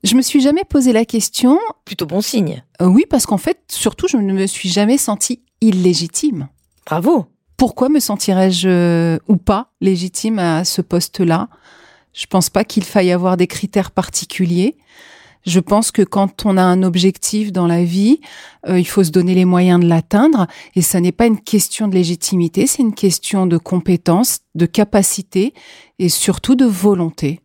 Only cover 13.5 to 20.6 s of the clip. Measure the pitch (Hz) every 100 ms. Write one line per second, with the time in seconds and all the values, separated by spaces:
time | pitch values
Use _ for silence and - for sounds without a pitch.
13.5 | - 190 - 185 - 180 - - - 180
14.5 | 175 196 320 _ _ - - - _ -
15.5 | 175 170 208 226 - 190 202 196 - 202
16.5 | 190 185 180 185 175 185 185 - 214 208
17.5 | 185 175 170 175 180 208 294 - - -
18.5 | _ - 185 175 - 180 156 175 185 185
19.5 | 180 180 175 175 165 - 202 285 285 175
20.5 | -